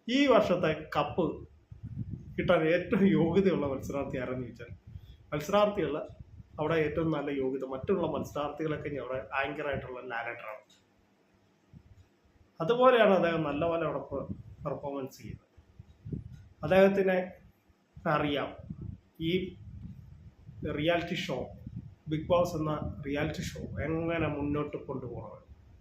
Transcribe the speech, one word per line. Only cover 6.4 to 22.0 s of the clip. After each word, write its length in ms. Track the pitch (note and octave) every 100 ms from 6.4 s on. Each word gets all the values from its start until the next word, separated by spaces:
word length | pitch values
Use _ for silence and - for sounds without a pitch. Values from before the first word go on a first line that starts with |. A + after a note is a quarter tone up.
| - -
അവിടെ 160 | D3+ E3
ഏറ്റവും 360 | D3+ D#3+ E3
നല്ല 200 | D3 C#3+
യോഗ്യത 340 | C#3+ C3 C3+ C3
മറ്റുള്ള 420 | C3 - F#3 D#3
മത്സരാർത്ഥികളൊക്കെ 840 | C#3 - D3 D3 - D#3 D3 D3
ഇനി 80 | C#3+
അവിടെ 300 | A#2+ C3 C3+
ആങ്കറായിട്ടുള്ള 640 | C#3 C#3+ D3 C#3+ C3 B2 B2+
ലാലേട്ടനാണ്. 640 | B2+ A#2 A#2 A2 A2 G#2+ - _ _ _ _ _ _ _ _ _ _ - - - - _ _ _ _ _
അതുപോലെയാണ് 520 | E3 A#3+ B3+ B3 G3+
അദ്ദേഹം 300 | F#3 E3+ D#3+
നല്ല 240 | D3+ C#3+ E3+
പോലെ 180 | E3 D#3
അവിടെ 140 | C#3
പെ-, 300 | - C3+ G#2+ - - - C#3+
പെർഫോമൻസ് 520 | C3+ C#3+ C#3 B2+ -
ചെയ്യുന്നത്. 300 | G#2+ A2+ _ - _ - - - - - - - - -
അദ്ദേഹത്തിനെ 540 | D#3 F#3 G3 G3 F#3+ F#3 F3+ - - _ _ _ _ - E3+
അറിയാം 420 | D3 D3 C#3+ A#2+ - - - - - _ _
ഈ 100 | E3 F#3 - - - - - - - - - - - - D#3 D3
റിയാലിറ്റി 380 | D#3 F3 - D3+
ഷോ, 220 | - B2+ A#2+ - - - - -